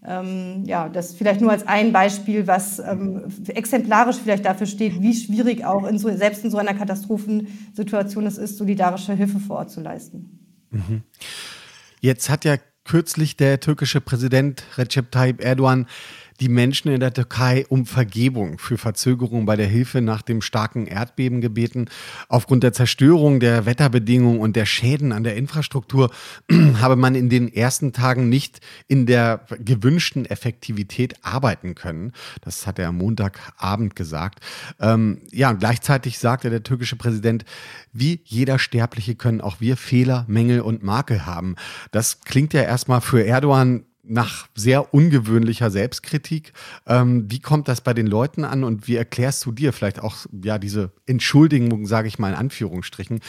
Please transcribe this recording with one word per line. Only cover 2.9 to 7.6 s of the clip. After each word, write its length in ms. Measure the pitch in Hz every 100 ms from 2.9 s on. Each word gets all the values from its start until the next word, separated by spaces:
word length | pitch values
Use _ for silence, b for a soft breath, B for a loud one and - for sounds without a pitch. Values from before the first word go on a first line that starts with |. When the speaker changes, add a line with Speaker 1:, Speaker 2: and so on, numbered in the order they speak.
| 190 196 190 - - -
Speaker 1:
exemplarisch 680 | 226 226 247 214 214 240 247
vielleicht 300 | 214 196 202
dafür 200 | 196 208
steht, 360 | - 220 175
wie 100 | 214
schwierig 540 | 226 - 214 240 233 -
auch 200 | 196 190
in 120 | 208
so, 100 | 214
selbst 340 | 185 208 202
in 80 | 233
so 60 | 208
einer 160 | 202
Katastrophensituation 1500 | 202 196 196 202 208 208 214 208 -